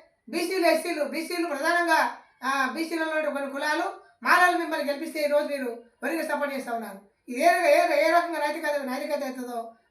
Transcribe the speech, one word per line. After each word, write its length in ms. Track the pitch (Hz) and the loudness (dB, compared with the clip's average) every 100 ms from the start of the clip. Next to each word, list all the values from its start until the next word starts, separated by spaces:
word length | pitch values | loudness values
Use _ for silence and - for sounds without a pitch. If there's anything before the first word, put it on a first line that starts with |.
| - _ - | -16 _ -8
బీసీలు, 380 | 330 339 381 339 | -4 -2 2 4
ఎస్సీలు, 380 | 320 349 311 | 4 0 -4
బీసీలు 420 | 254 285 330 349 339 | -4 -4 -6 -4 -4
ప్రధానంగా, 680 | 277 320 349 339 311 285 - - _ | -2 2 2 4 4 2 -2 -16 _
ఆ, 260 | 254 277 262 | -2 0 0
బీసీలలో 440 | 262 320 330 320 311 | -2 -4 -2 -2 -2
ఉన్న 120 | 302 | -2
కొన్ని 220 | 269 269 | -4 -6
కులాలు 600 | 269 294 311 381 - - _ | -4 -2 -2 -2 -6 -16 _
మాలలు 360 | 240 359 359 339 | 2 6 6 4
మిమ్మల్ని 280 | 320 311 277 | -2 -2 -2
గెలిపిస్తే 340 | 277 320 311 | -4 -6 -2
ఈరోజు 260 | 294 294 285 | 2 2 2
మీరు 340 | 277 254 233 - _ | -2 -6 -8 -14 _
వరంగల్ 240 | 262 320 302 | -4 -2 -2
సపోర్ట్ 260 | 285 - | -2 -2
చేస్తా 180 | 262 226 | -4 -6
ఉన్నారు. 280 | 226 220 196 - _ - | -6 -8 -12 -20 _ -10
ఇది 120 | 247 | 2
ఏ, 60 | 330 | 4
ఏ, 600 | 370 330 311 339 294 320 | 4 6 6 4 4 4
ఏ 20 | |
రకంగా 360 | 339 339 320 294 | 4 2 -2 -2
నైతికత, 340 | 330 311 294 | -2 -2 -2
నైతికత 420 | 254 262 294 285 | -4 -6 -4 -4
అవుతుందో 480 | 262 254 247 240 226 - _ | -4 -8 -8 -8 -10 -14 _